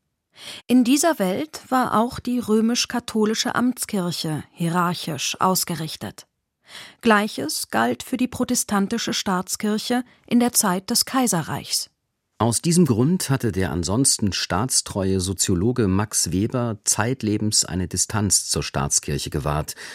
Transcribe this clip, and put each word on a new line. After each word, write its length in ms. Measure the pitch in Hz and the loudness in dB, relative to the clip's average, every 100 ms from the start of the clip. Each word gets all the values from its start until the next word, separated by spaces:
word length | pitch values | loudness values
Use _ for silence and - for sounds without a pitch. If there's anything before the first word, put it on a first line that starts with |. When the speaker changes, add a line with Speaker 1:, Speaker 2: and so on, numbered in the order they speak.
| _ _ _ - - - - | _ _ _ -20 -18 -10 2
Speaker 1:
In 180 | 247 | 4
dieser 340 | 240 285 339 285 | 6 4 4 2
Welt 440 | 185 208 311 - - | 0 -2 -6 -10 -2
war 280 | 254 247 214 | 0 2 2
auch 220 | 240 - | 0 -2
die 180 | - 247 | -4 -2
römisch-katholische 1160 | 208 220 226 240 - 247 - 220 214 220 247 | 2 2 2 0 -2 -4 -4 0 0 0 -2
Amtskirche 880 | - 247 247 - 202 175 - 160 151 - | 0 0 -2 -4 -2 -2 -4 -4 -4 -6
hierarchisch 880 | - 170 175 175 170 - 151 - - | -4 0 2 0 -2 -6 -4 -4 0
ausgerichtet. 840 | 190 185 - 160 160 - 98 - - _ _ _ _ - - - | 2 2 -2 -6 -6 -8 -12 -14 -20 _ _ _ _ -20 -20 -2
Gleiches 680 | 233 208 214 - 311 - - | 4 4 2 -4 -6 -6 -4
galt 320 | 220 233 247 | 0 0 -2
für 160 | - 233 | -4 -2
die 100 | 247 | -2
protestantische 840 | - 247 247 - 208 196 233 - | -2 -2 -2 0 0 0 -2 -4
Staatskirche 920 | - - 185 185 - 208 214 - 247 247 _ - | -4 -2 -2 -2 -4 -2 -2 0 -2 -4 _ 0
in 140 | 240 | 2
der 120 | 240 | 4
Zeit 380 | - 208 180 - | 2 2 0 0
des 160 | 240 - | -2 0
Kaiserreichs. 840 | 269 247 175 - 139 - - - _ _ _ _ - | 0 2 0 -2 -6 -4 -6 -6 _ _ _ _ -2
Speaker 2:
Aus 220 | 113 113 | 0 2
diesem 240 | 170 170 | 2 4
Grund 460 | 156 107 131 180 - | 4 4 2 2 0
hatte 200 | 135 117 | 0 0
der 220 | 95 92 | 0 -2
ansonsten 640 | 80 80 107 135 - 104 | -2 0 2 2 2 0
staatstreue 840 | - - 90 131 - - 104 95 95 | -2 -2 0 0 -2 -2 -2 0 2
Soziologe 680 | 90 95 - 90 110 127 101 | 0 -2 0 2 2 2 2
Max 440 | 95 107 - 87 | 2 0 -2 0
Weber 440 | 90 110 127 120 107 | 0 0 -2 -4 -4
zeitlebens 800 | - - 110 131 104 107 107 - | -2 0 0 0 0 0 2 0
eine 240 | - 90 90 | 0 -2 -4
Distanz 600 | 92 - 110 87 - - | -4 -2 0 2 0 0
zur 120 | - | -2
Staatskirche 680 | - - 71 - - 71 - | -2 -2 0 0 0 -4 -2
gewahrt 440 | 78 69 73 71 - - | -2 0 -2 -2 -8 -14